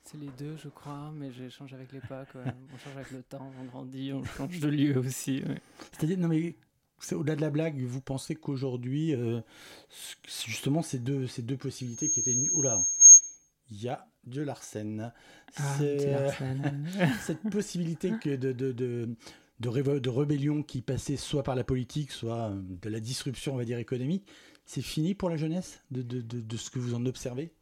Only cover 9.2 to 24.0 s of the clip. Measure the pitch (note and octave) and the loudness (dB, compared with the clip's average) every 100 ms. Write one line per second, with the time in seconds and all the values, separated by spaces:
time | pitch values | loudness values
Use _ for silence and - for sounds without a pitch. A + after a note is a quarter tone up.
9.2 | A#2+ A#2 A2+ - - - - - - - | 0 -2 -4 -16 -20 -20 -20 -18 -16 -16
10.2 | - - - G#2+ - D3 E3 C3+ A#2+ C#3 | -14 -10 -8 -4 0 0 0 -4 -2 -2
11.2 | B2+ - A#2 C3+ C#3 - B2 A2+ G2 G2 | -2 -6 -6 -6 -6 -8 -8 -4 0 2
12.2 | G2 G2 G2 G2 G2 G2 G2 G2 G2 G2 | 2 2 2 2 2 2 2 12 12 12
13.2 | - - _ _ _ G#2+ A#2 C#3 - _ | 12 -18 _ _ _ -8 -6 -6 -10 _
14.2 | - B2+ D3 B2 - A2 G#2+ G#2+ A#2 - | -12 -6 -6 -6 -10 -8 -6 -6 -8 -12
15.2 | - - - - C#3+ C#3 D3 C#3+ C#3+ C#3 | -20 -20 -20 -6 -4 0 0 2 2 2
16.2 | C#3 C#3+ C3 C3 C#3+ C#3+ D3+ F#3+ F3 A#2+ | 0 -2 -4 -2 -2 -2 -6 2 2 2
17.2 | - E3 A3 G3+ G3 F3 E3+ E3 F#3 A3 | -2 -4 -2 -2 -2 -2 -2 -2 -2 -2
18.2 | D#3 C#3 C3 B2+ C3+ A#2+ B2+ A#2+ A#2 A#2 | -2 0 0 0 -2 -2 -2 -2 -4 -6
19.2 | - - _ _ A#2+ A#2 C3+ C#3+ B2+ A#2+ | -12 -20 _ _ -2 0 2 2 0 0
20.2 | D3 D3 C#3+ D3 C#3+ C3 - B2+ - C#3 | 2 2 2 0 -2 -6 -2 -4 -2 -4
21.2 | - D3 C3 B2+ A#2+ C3 B2+ - C#3+ - | -2 -2 0 -2 0 0 0 -4 -4 -4
22.2 | A#2 A#2 A2+ G2 F#2+ F#2 A2 A2 A2 B2+ | -4 -2 -2 -4 -6 -8 -6 -6 -4 -4
23.2 | - B2 - C3 A#2 A#2+ A2+ B2+ | -6 -4 -4 -4 -2 -4 -2 -2